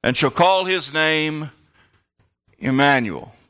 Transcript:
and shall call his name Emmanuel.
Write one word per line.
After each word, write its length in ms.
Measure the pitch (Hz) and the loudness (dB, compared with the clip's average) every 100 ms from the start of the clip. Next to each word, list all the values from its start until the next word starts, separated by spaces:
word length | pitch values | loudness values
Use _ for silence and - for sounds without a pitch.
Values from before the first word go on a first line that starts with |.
and 140 | 117 123 | -2 0
shall 140 | 160 | -2
call 340 | - 175 190 | 2 2 4
his 300 | 185 185 139 | 0 -4 -2
name 560 | 156 156 156 156 156 151 _ _ _ _ _ _ _ _ _ _ _ | 0 0 0 -2 -6 -10 _ _ _ _ _ _ _ _ _ _ _
Emmanuel. 760 | 143 131 143 135 110 71 - _ | -2 2 4 2 0 -8 -12 _